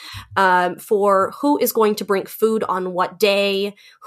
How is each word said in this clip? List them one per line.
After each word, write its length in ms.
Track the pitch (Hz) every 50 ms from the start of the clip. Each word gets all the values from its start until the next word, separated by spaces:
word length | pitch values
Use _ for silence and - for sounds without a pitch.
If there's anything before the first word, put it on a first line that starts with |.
| - - - - - - -
um, 400 | 190 196 185 185 180 180 180 180
for 560 | - - - 220 202 202 202 196 190 190 - - -
who 180 | - - 294 -
is 140 | 247 240 -
going 220 | 233 214 208 208
to 80 | - 196
bring 220 | - 196 190 -
food 380 | - - - 220 220 220 214 -
on 280 | - 180 185 185 185 180
what 260 | 175 185 175 180 -
day, 560 | 220 202 196 202 202 202 196 196 202 202 196 _ - - - _ -